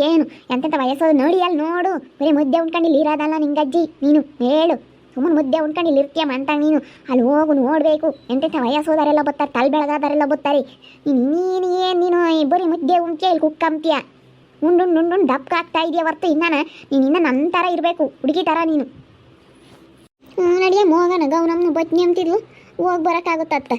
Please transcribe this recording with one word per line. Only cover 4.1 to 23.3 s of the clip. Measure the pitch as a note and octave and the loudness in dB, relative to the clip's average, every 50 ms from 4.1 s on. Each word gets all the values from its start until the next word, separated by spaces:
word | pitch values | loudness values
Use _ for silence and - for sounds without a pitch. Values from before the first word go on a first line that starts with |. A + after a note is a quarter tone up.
| D4 D4+ - - - - | 2 2 2 -2 -6 -4
ಹೇಳು, | A#3+ B3 D4 D#4 E4 E4+ C#4+ - - - - - _ _ - | -2 0 2 2 2 0 0 -2 -6 -16 -20 -20 _ _ -6
ಸುಮ್ಮನೆ | B3+ C4+ F4 D#4 D4+ | -4 -2 0 0 0
ಮುದ್ದೆ | D4+ C4 C4+ E4 D4+ | 0 0 -2 -2 -2
ಉಣ್ಕೊಂಡು | D4+ D4+ F4+ E4+ E4 | -2 -4 -2 -2 0
ಇಲ್ಲಿ | C#4 C4+ C#4 | 2 0 0
ಇರ್ತೀಯಮ್ಮ | C#4 - D#4+ D#4 C#4+ B3+ C4 | -2 -2 -4 -4 -4 -4 -4
ಅಂತ | C#4 C#4+ D4+ D4 D4 | -4 -2 -2 0 0
ನೀನು. | D#4 D#4 C#4+ C#4+ - - - - - | 2 0 0 -2 -6 -18 -16 -8 -2
ಅಲ್ಲಿ | B3+ C4 A#3 B3+ | 0 0 2 2
ಹೋಗು | C#4+ D4+ D#4 D#4 D4 C#4 | 2 2 2 2 0 0
ನೋಡ್ಬೇಕು, | A#3+ C4 D#4 D#4 D4 D#4 D4+ D4+ D#4+ D#4 - - - - B3 | 0 0 0 0 2 2 0 0 0 -2 -4 -4 -6 -4 -4
ಎಂತೆಂಥ | C4+ D#4 D#4+ D#4+ D4+ B3 | -2 -2 -2 -2 -2 -2
ವಯಸ್ಸು | A#3 C#4+ D4+ D4+ D#4+ | -2 -2 -2 0 0
ಹೋದಾರೆಲ್ಲ | D#4 D#4 D4 D4 D4+ D4+ C#4+ D4 | 0 0 2 2 2 0 0 0
ಬರ್ತಾರೆ, | C#4+ D4 D4 C#4+ - | -2 -2 -4 -4 -2
ತಲೆ | A#3+ B3+ C#4 C#4 | 0 0 0 0
ಬೆಳಗಾದರೆಲ್ಲ | D4+ D4 C#4+ D4 D4 D4 C#4+ D4 D4+ D4 C4+ D4+ | 0 -2 -2 -4 -2 -2 -2 0 0 0 0 -2
ಬರ್ತಾರೆ. | D4 - C#4+ D4 C#4 C4 - - - - - - - - | -2 -2 0 0 0 -2 -4 -10 -20 -20 -20 -18 -8 -4
ನೀನು, | D4 C4+ B3 B3 C#4 | 0 0 0 2 0
ನೀನು | D#4 F4 F#4 F#4 F#4 F#4 F#4 F4+ F4+ F#4 F#4 | 0 0 -2 -2 -2 -2 -2 -2 0 0 0
ಏನ್ | F#4 F#4 F4 F4 | 0 0 0 0
ನೀನು | F4+ F4 F4 F4 E4 D#4+ D#4 | 2 2 2 2 2 2 2
ಈ | D4 C4 E4+ | 2 2 0
ಬರೀ | F#4 F#4 D#4+ E4 | 0 0 0 -2
ಮುದ್ದೆ | E4+ C#4+ C4 F4+ F4 E4+ | -2 0 0 0 0 0
ಉಣ್ಕೆ | E4+ E4 D#4 F#4+ F#4 | -2 -4 -2 0 0
ಇಲ್ಲಿ | E4+ D#4+ D#4+ | 0 2 0
ಕುಕ್ಕಂತೀಯ? | D#4 D#4 - E4 D#4+ D#4 D4+ D#4 D#4+ D4 B3+ - - _ _ _ - _ _ _ _ _ - | -2 -2 0 -2 -2 -2 -2 -2 -2 -2 -2 -4 -10 _ _ _ -20 _ _ _ _ _ -2
ಉಂಡುಂಡು | D4+ E4 F4+ E4+ F#4 F4+ E4 D#4+ | 0 2 2 4 2 2 2 2
ಉಂಡುಂಡು | E4 E4+ F4 G4+ F4 C4 C4 | 2 2 0 0 2 0 0
ದಪ್ಪ | C#4 C4+ - F4+ E4+ | -2 -2 -4 -4 -4
ಆಗ್ತಾ | E4 - - D#4+ E4 | -4 -4 -4 -2 -2
ಇದೆಯಾ | E4+ D#4 E4+ D#4+ | -2 -2 -2 -2
ಹೊರ್ತು | D#4+ D#4 D#4+ - E4+ D4 | -2 -4 -2 0 0 0
ಇನ್ನಾನ | D#4 E4+ E4+ D#4+ - D#4 D#4+ - - - - | 2 0 0 0 0 -2 -4 -8 -18 -8 -2
ನೀನು | C#4 C#4 C4 | 0 2 2
ಇನ್ನ | C4+ D#4+ F4+ E4 | 2 2 2 2
ನನ್ | C#4 B3+ C4 D4+ F4+ F4 | 2 0 0 0 -2 -2
ಥರ | F4 F4 F4+ F4 | -2 -2 -2 -2
ಇರ್ಬೇಕು, | E4 D#4 E4+ E4+ E4 D4+ B3 - - | -2 -2 -2 0 0 -2 -4 -4 -4
ಹುಡುಗಿ | - C4 D4 F4+ F4+ E4+ | -4 -2 -2 0 0 0
ಥರ | D#4 E4 E4 D#4+ | 0 0 0 0
ನೀನು. | D#4 D4 B3 C4 - - - _ - _ - - - _ _ _ - - - - - - - - _ _ _ _ _ _ _ - - | 0 -2 -2 -4 -10 -20 -20 _ -20 _ -20 -20 -20 _ _ _ -20 -20 -20 -20 -20 -20 -20 -20 _ _ _ _ _ _ _ -12 -4
ಹ್ಮ್, | F#4+ F4+ F4 F4+ F#4 F#4+ | -2 0 2 2 2 2
ನಡಿಯ | F#4 F#4 G4+ G#4 E4+ D#4 | 2 2 4 4 4 4
ಮೋಗನ | F4 F4 F4 F#4 F4 D4+ C4+ D#4 | 4 2 2 0 0 0 0 0
ಗೌನಮ್ನು | E4 E4 E4 E4+ E4+ F4 E4 C#4+ | 0 0 0 0 0 0 0 0
ಬತ್ನಿ | E4 E4 E4 E4 E4+ F4+ | -2 -2 0 0 0 2
ಅಂತಿದ್ಲು, | F4 F4 F#4 F4+ E4 F4+ A4+ - - - - - - - | 2 0 0 0 -2 -2 -2 -4 -6 -20 -20 -20 -14 -6
ಹೋಗ್ | - E4+ F4+ F4 F4 D#4 F4+ | -4 -2 -2 0 0 0 -2
ಬರಕ್ಕಾಗುತ್ತತ್ತ. | E4 F4 F4 F4+ | -2 -2 -2 -4